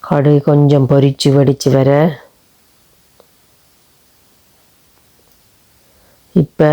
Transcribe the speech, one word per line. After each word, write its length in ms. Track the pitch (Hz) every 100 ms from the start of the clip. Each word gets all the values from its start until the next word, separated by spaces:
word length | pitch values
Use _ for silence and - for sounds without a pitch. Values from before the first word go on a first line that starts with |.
| -
கடுகு 320 | 151 143 147 147
கொஞ்சம் 400 | 147 143 147 131
பொரிச்சு 380 | 143 139 139 - 139
வெடிச்சு 340 | 135 135 - 135
வர 140 | 135 143 160 139 - _ _ _ _ _ _ _ _ _ _ _ _ _ _ _ _ _ _ _ _ _ _ _ _ _ _ _ _ _ _ _ _ _ _ _ _ _ _ _ _ -
இப்ப 220 | 147 - 151